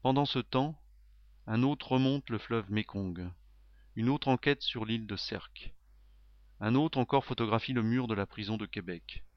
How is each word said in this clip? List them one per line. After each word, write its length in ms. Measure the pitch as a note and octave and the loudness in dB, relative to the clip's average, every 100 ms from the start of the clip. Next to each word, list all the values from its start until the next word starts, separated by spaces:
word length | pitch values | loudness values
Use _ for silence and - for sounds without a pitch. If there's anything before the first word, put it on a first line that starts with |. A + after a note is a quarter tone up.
Pendant 240 | B2+ C3+ | 4 4
ce 140 | C#3+ C3 | 2 0
temps, 420 | A#2 C3 C#3+ D#3 - - - - - - - | 0 0 0 -4 -16 -20 -20 -20 -20 -20 -2
un 160 | A2+ | 2
autre 300 | C3 D3 - | 2 2 2
remonte 380 | C3 C3 C#3 - | 4 4 2 -2
le 80 | A2+ | -6
fleuve 320 | - A#2 G2 | -2 -2 0
Mékong, 600 | G#2 G#2+ G2+ G2 F2 F2+ F2+ - - - - - | -2 -2 -4 -4 -4 -8 -12 -20 -20 -20 -20 -16
une 140 | - A2+ | -2 0
autre 200 | C#3+ - | 2 2
enquête 340 | B2+ - C#3 | 2 2 0
sur 240 | - B2 A2 | -2 -4 -2
l'île 200 | A2+ G#2+ | -2 -2
de 100 | G2+ | -6
Serk. 580 | - - - - - - _ - - - - - - - | -6 -8 -10 -14 -14 -14 _ -20 -20 -20 -20 -20 -20 -4
Un 120 | G#2 B2+ | 2 4
autre 220 | D#3 C3+ | 4 2
encore 260 | A#2+ C#3 | 2 2
photographie 480 | - B2 A2+ A2 - | 2 -2 2 2 2
le 100 | B2+ | 0
mur 240 | A2 B2 B2 | 2 2 0
de 80 | |
la 100 | G#2+ | -2
prison 320 | G2 - G#2 G#2+ | -2 -4 -4 -4
de 100 | G2+ | -4
Québec. 580 | - F2+ F2 - - - | -8 -8 -10 -10 -12 -12